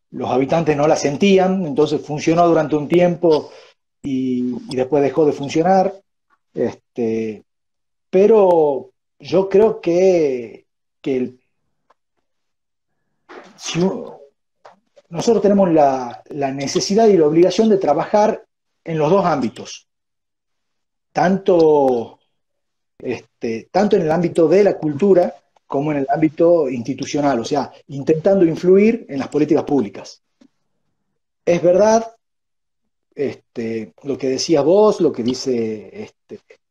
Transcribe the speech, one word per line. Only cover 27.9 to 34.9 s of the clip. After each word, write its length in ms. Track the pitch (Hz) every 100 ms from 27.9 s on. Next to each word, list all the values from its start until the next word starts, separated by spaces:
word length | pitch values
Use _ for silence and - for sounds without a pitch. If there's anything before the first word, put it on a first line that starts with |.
| 139 135 160 196 196
influir 600 | 165 156 180 196 214 233 -
en 100 | 139
las 100 | -
políticas 360 | 147 151 143
públicas. 580 | 120 139 101 - - - _ _ _ _ _ _ _ _ _ _ _ _
Es 180 | - 170
verdad, 520 | 170 180 214 226 - - _ _ _ _ _ _ _ _ _
este, 800 | - 131 110 _ - 113 113 107 _
lo 140 | 139 127
que 120 | 131
decías 360 | 131 - 151
vos, 360 | 139 196 214